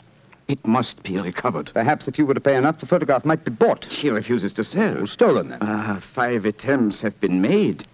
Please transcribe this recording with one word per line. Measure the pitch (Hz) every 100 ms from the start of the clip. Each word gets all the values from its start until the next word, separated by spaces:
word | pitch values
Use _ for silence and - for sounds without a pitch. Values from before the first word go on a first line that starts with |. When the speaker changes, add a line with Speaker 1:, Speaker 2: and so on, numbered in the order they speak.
| _ _ _ - -
Speaker 1:
it | 139 107
must | 117 - -
be | - 95
recovered. | 90 - 123 - -
Speaker 2:
Perhaps | - 117 151 -
if | 131
you | 147
were |
to | 127
pay | 139 135
enough, | 143 160
the | 139
photograph | 175 147 131
might | 151 160 -
be |
bought. | 113 226 - -
Speaker 1:
She | - 147
refuses | 110 110 123 95 -
to |
sell. | 107 170 214 67
Speaker 2:
Oh, | 101
stolen, | - 233 123 76
then. | -
Speaker 1:
Ah, | 107 107 107 98
five | - - 123 120 101
attempts | 104 123 139 110 98
have | 107 -
been | 95 92
made. | 104 202 156 80 -